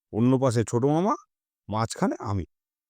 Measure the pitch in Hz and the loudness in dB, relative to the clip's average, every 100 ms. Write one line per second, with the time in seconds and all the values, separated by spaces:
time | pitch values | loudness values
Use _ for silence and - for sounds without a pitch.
0 | _ 101 123 131 131 117 107 117 135 156 | _ 0 2 4 2 0 0 0 2 2
1 | 196 294 _ _ _ _ - 196 113 - | 0 -2 _ _ _ _ -6 -4 -4 -2
2 | 202 359 302 101 82 _ _ _ | -2 -2 -4 -6 -6 _ _ _